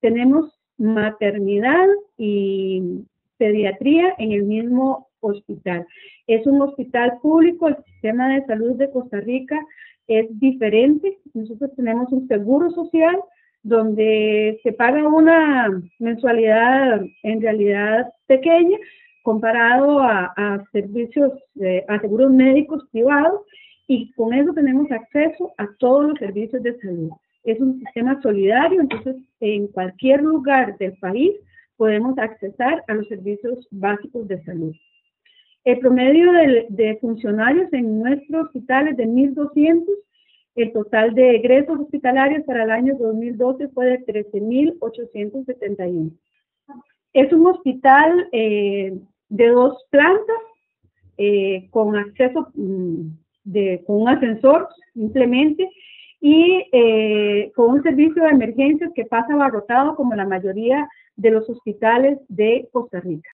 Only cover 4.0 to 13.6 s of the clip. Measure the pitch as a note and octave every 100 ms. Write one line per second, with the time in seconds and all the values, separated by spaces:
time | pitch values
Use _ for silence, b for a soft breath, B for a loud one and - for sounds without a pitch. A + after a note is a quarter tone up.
4 | F4+ F4+ A3 G#3 G3+ G#3+ A#3 B3 C4 C4+
5 | _ _ A3 G3+ _ F#3+ - F3 E3+ b
6 | b b - A3+ A3+ C#4 C#4 C#4 B3 A#3+
7 | B3 B3 D4+ D#4+ D#4+ E4+ D#4+ D4 - _
8 | G#3+ A#3 B3+ C4+ C4+ A3 A#3 A#3+ C#4 C4+
9 | B3 G3+ G3+ B3+ C4 D4+ D4+ B B B
10 | _ A3 A3+ G#3+ C4+ C4 A3 G#3+ C4 D4+
11 | F#4+ G4 - A#3 A3 A3 C#4 C#4 A#3+ A#3
12 | B3 C4 C4 G#3 G#3 C#4 E4+ E4+ E4 E4
13 | D#4+ F#4 F#4 _ _ _